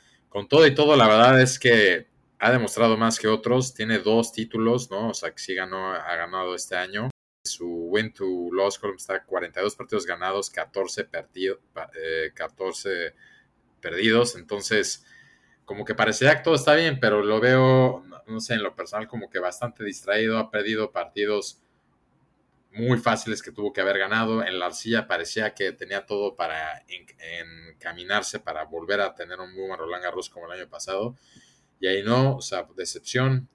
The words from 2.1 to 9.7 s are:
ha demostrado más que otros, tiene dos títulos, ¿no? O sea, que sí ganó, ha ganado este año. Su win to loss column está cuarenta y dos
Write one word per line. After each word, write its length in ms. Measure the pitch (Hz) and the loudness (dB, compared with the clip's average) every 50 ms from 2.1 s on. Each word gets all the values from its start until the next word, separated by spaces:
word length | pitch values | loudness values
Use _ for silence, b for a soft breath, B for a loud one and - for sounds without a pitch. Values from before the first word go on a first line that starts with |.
| _ _ _ _ _ - | _ _ _ _ _ 0
ha 120 | 104 117 | 2 2
demostrado 460 | 127 123 113 101 - 110 117 113 110 | 4 4 2 0 0 2 4 4 4
más 220 | 107 113 113 117 - | 4 2 0 0 2
que 100 | - 107 | 2 2
otros, 460 | 110 110 - 117 123 127 127 127 - | 2 2 2 2 2 2 2 -2 -4
tiene 240 | - 107 113 110 101 | -6 -2 0 0 0
dos 340 | 92 104 110 117 117 - - | 2 4 4 4 2 0 -4
títulos, 580 | 110 110 - - 113 110 113 120 123 117 - | -8 -8 -6 -4 0 2 2 2 0 -2 -4
¿no? 200 | 95 101 113 113 | -6 -6 -4 -4
O 40 | 98 | -6
sea, 160 | - 87 82 | -6 -8 -10
que 80 | - - | -10 -10
sí 160 | - - 92 | -10 -8 -6
ganó, 380 | 92 92 92 92 95 95 95 92 | -6 -6 -6 -6 -6 -6 -6 -6
ha 240 | 82 78 85 87 | -6 -6 -6 -6
ganado 380 | 82 85 85 92 92 92 90 90 | -6 -6 -6 -4 -6 -4 -4 -6
este 220 | 87 - - 92 | -6 -6 -6 -4
año. 340 | 90 92 92 98 104 120 131 - _ _ _ _ _ - | -6 -6 -4 -6 -6 -6 -6 -8 _ _ _ _ _ -10
Su 440 | - - - 87 87 85 85 85 85 | -10 -10 -8 -8 -8 -6 -6 -6 0
win 220 | 95 107 110 113 - | 0 0 0 -2 -6
to 120 | - 98 92 92 87 87 87 90 | -6 -6 -4 -4 -4 -6 -4 -2
loss 260 | 95 98 101 - - | 0 0 0 -2 -4
column 180 | - 101 95 | -8 -8 -8
está 260 | 92 - - 95 92 - | -8 -8 -6 -6 -6 -6
cuarenta 380 | - 92 90 87 85 - 87 | -6 -6 -6 -6 -6 -6 -4
y 20 | 98 | -4
dos 140 | 104 | -4